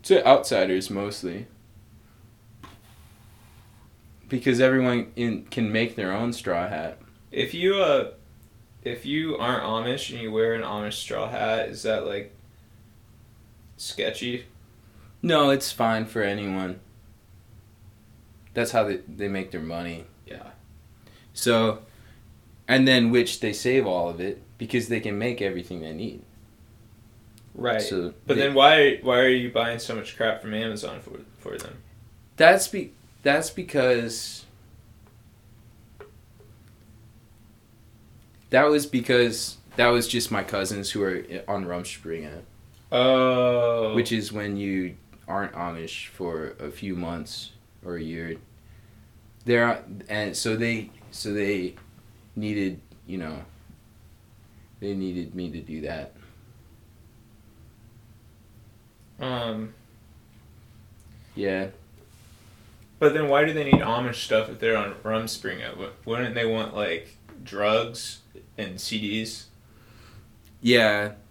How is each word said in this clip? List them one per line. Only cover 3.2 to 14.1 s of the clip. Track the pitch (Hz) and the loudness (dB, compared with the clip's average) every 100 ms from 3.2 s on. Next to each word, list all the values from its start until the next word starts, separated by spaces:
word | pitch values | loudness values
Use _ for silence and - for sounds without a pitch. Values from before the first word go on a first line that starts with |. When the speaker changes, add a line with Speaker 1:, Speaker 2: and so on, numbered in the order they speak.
| - - - - - - - - - - - | -20 -20 -20 -20 -20 -20 -20 -20 -20 -20 -8
Speaker 1:
Because | 127 135 120 | -2 2 4
everyone | 131 131 123 120 113 - | 6 6 2 0 -2 -4
in, | 120 104 - | -2 -4 -6
can | - 110 | -2 0
make | 110 117 - | 0 0 -2
their | 95 | -2
own | 98 120 | -2 -4
straw | 117 98 87 90 | -4 -2 -2 -2
hat. | 82 80 - - - - | -6 -8 -10 -20 -20 -8
Speaker 2:
If | 139 123 | -4 -4
you, | 170 180 196 | 0 0 2
uh, | 170 139 110 - - - - - - - | 4 4 0 -10 -20 -20 -20 -20 -20 -10
if | 123 120 135 | -8 -8 -4
you | 151 160 147 | -4 -2 -2
aren't | 117 123 | -2 -2
Amish | 95 113 120 135 - | -2 -2 -2 -4 -6
and | 120 | -8
you | 110 | -4
wear | 110 113 113 | 0 2 0
an | |
Amish | 85 104 104 | -4 -6 -6
straw | 104 - 104 104 | -8 -6 -6 -4
hat, | 110 110 113 - | -2 -2 0 -2
is | 104 | -4
that, | 110 107 - | -2 -2 -2
like, | 101 104 - - - - - - - - - - - - - - - | -6 -10 -18 -20 -20 -20 -20 -20 -20 -20 -20 -20 -20 -20 -20 -20 -14
sketchy? | - - 92 | -12 -4 -4